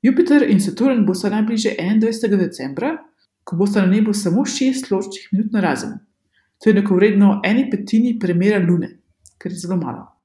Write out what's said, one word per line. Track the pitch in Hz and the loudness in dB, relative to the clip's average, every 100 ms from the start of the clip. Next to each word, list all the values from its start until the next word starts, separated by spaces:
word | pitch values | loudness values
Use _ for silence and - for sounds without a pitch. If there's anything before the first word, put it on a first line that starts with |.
Jupiter | 240 262 349 285 233 | 2 2 4 2 4
in | 196 | 2
Saturn | 196 - 269 247 | 0 0 0 2
bosta | 202 180 208 | 0 0 -2
najbližje | 214 214 226 220 | -2 -2 -2 -2
enaindvajsetega | - 175 214 220 220 226 196 | -4 0 0 0 -2 0 0
decembra, | 165 - 135 139 254 320 - _ _ _ | 0 -4 -10 -6 -6 -6 -14 _ _ _
ko | - 170 | -8 -2
bosta | 202 208 | 0 2
na | 185 | 2
nebu | 208 214 | 2 2
samo | 202 175 190 294 | 0 0 -2 -2
šest | - 269 262 - | -2 -2 -2 -4
ločnih | 190 - - - | -4 -4 -12 -4
minut | 196 220 | -4 -2
narazen. | 220 175 135 113 107 _ _ _ _ _ _ | 0 0 -2 -6 -12 _ _ _ _ _ _
To | 220 | 2
je | 208 | 2
enakovredno | 202 180 214 202 202 202 | 2 2 4 6 4 4
eni | 185 233 262 | 0 0 0
petini | 202 - 220 247 226 | -4 0 0 2 0
premera | 180 170 196 208 | -2 2 2 2
Lune, | 175 175 - - _ _ - _ | 2 0 -2 -12 _ _ -20 _
kar | 185 | -12
je | 175 | -10
zelo | 175 185 | -4 -4
malo. | 139 95 - _ | -4 -10 -16 _